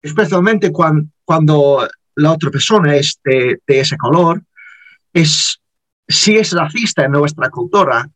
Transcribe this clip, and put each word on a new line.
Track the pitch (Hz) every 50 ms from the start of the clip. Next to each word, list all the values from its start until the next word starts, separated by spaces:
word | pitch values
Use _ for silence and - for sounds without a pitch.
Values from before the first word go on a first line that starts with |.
especialmente | _ 147 - - 208 156 190 180 180 214 220 202 196 180
cuan-, | 151 156 170 160 156 156 151 151 _ _ _
cuando | - 165 160 156 147 151 147 143 139 139 135 117 - - _ _ _ _
la | - 147 156
otra | 160 156 160 147
persona | 143 139 - - 220 214 175 147 147
es | 143 143 147 - _ _
de, | 139 131 131 123 123 120 123 _ -
de | 139 135
ese | 139 143 - 151
color, | 123 120 143 175 180 165 170 190 - _ _ - - - - _ - - _ _ _ _ _
es, | 170 165 151 151 - - - - _ _ _ _ _ _ _ _ _ _ -
sí | 160 - - 208 214 220
es | 214 - 175
racista | 175 160 151 - 233 233 202 - - 139
en | 135
nuestra | 139 143 147 147 151 151 127 -
cultura | - 127 120 - - 202 185 147 123 117 127 147 _